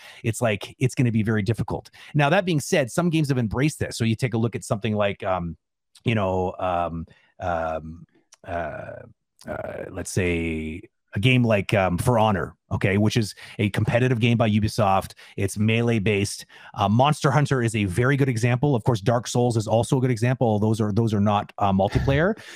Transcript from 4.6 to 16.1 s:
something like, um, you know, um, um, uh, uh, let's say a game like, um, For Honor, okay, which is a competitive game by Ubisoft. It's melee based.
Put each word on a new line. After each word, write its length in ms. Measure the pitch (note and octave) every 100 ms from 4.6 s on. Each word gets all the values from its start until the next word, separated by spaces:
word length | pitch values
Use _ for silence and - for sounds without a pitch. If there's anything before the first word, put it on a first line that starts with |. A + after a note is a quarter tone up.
| -
something 300 | A2+ A2+ G#2+
like, 280 | G2+ G2 G2+
um, 320 | F#2 F2 E2 _ _ _ _ B2+
you 100 | A2
know, 400 | F#2+ F#2 F#2 -
um, 480 | F#2 F2 E2+ E2 D#2+ - _ _
um, 680 | F2+ E2 D#2+ D#2+ D#2+ E2 - _ _ _ -
uh, 560 | F2 D#2 - - - - _ _ _ -
uh, 380 | - - - -
let's 200 | F2+ F2
say 720 | - F2+ E2+ E2 D#2+ D#2 E2 - _ _ G#2
a 60 |
game 240 | A#2+ B2+ A#2
like, 300 | G#2 F2+ G#2
um, 240 | F#2 F2
For 200 | B2+ A#2
Honor, 360 | A2 F#2+ - - _
okay, 260 | F#2+ G2+ G2
which 200 | G#2+ B2
is 180 | G#2 - - -
a 100 | G#2
competitive 480 | - G#2+ A#2+ B2+ A#2+
game 180 | A#2+ A2+
by 100 | A#2
Ubisoft. 640 | G#2+ G#2+ - G2+ F#2+ - - - -
It's 220 | G2+ G#2
melee 400 | G#2+ A2+ A#2 A2
based. 480 | G2